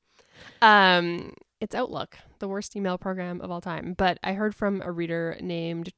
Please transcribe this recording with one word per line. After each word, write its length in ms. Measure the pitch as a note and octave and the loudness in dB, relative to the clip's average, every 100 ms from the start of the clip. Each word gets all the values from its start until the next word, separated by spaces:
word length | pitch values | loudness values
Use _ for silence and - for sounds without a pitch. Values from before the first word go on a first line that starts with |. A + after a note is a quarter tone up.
| _ _ _ - - - | _ _ _ -20 -12 4
Um, 720 | A3 G#3 F#3+ F3+ F3 E3+ - - _ - | 8 10 8 6 2 -4 -8 -18 _ -12
it's 140 | G#3+ | -6
Outlook, 420 | G#3+ B3+ C#3+ - - - - | -4 -4 -6 -8 -12 -20 -12
the 80 | G3 | -8
worst 300 | G3 G#3 G#3 | -6 -8 -4
email 220 | F#3+ F3+ | -4 -2
program 420 | G3 F#3 F3+ F3+ | -4 -6 -6 -8
of 100 | F3+ | -8
all 100 | F3 | -8
time. 340 | F3+ D#3+ - F#3 | -8 -8 -6 0
But 220 | F#3 F3 | 0 0
I 120 | - | -4
heard 200 | F#3+ G#3+ | -2 -4
from 260 | G#3 G3+ G3 | -2 -2 -2
a 100 | - | -6
reader 440 | E3+ E3 E3+ E3 - | -6 -4 -4 -4 -6
named 520 | F3+ E3+ E3 E3+ F3 | -6 -6 -6 -6 -8